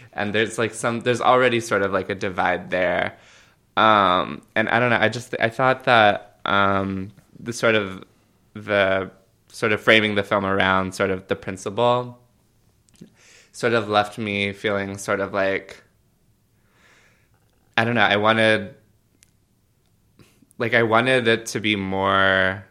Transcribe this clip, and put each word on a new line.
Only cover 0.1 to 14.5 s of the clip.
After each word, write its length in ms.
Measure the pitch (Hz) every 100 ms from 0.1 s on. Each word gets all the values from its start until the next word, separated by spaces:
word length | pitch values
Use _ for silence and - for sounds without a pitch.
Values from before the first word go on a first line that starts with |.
and 220 | - 104
there's, 240 | 104 107 -
like, 160 | 110
some, 240 | - 123 117
there's 200 | 120 113
already 400 | - 127 127 117
sort 220 | 113 104
of, 100 | 98
like, 200 | 95 95
a 40 |
divide 540 | 95 101 92 90 90 92
there. 480 | 90 90 90 95 - - - _ _ _
Um, 680 | - 110 104 95 90 60 71 _
and 140 | - 110
I 100 | 117
don't 120 | 123
know, 80 | 110
I 80 | 110
just, 240 | 120 - -
I 100 | 113
thought 360 | - 131 131
that, 520 | - 120 104 98 - _
um, 680 | - 101 98 98 98 95 95 - _ -
the 140 | 113
sort 200 | 113 117
of, 300 | 110 98 95 - _ _ _ _
the 560 | 107 107 101 95 95 92 - _ _ _
sort 240 | - 113
of 100 | 107
framing 320 | - 110 107
the 80 | 104
film 240 | 98 101
around 480 | 95 98 95 95 92
sort 160 | - 98
of 180 | 95 -
the 80 |
principal 840 | 95 - 95 110 101 120 123 123 123 _ _ _ _ _ _ _ - - _ _ - _
sort 200 | - 120
of 160 | 117 104
left 280 | 104 104 -
me 360 | 107 101 101